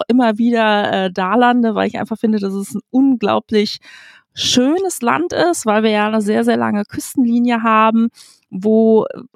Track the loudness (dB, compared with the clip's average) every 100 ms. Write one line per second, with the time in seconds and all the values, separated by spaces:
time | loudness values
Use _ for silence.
0 | 0 2 2 2 0 2 2 0 0 -2
1 | -2 -4 -2 2 2 2 0 0 -2 -4
2 | -8 -4 -2 -2 -2 -6 -8 -10 -4 0
3 | 2 2 0 -2 0 -2 -2 -6 -18 -20
4 | -20 -20 _ -8 -2 0 2 0 -4 -4
5 | -2 -2 -2 0 0 0 0 0 2 0
6 | 0 -2 0 0 0 0 0 -2 -6 -10
7 | -6 -2 0 2 0 0 0 2 2 2
8 | -2 -6 -20 _ _ -4 2 4 6 4
9 | 2 -6 -16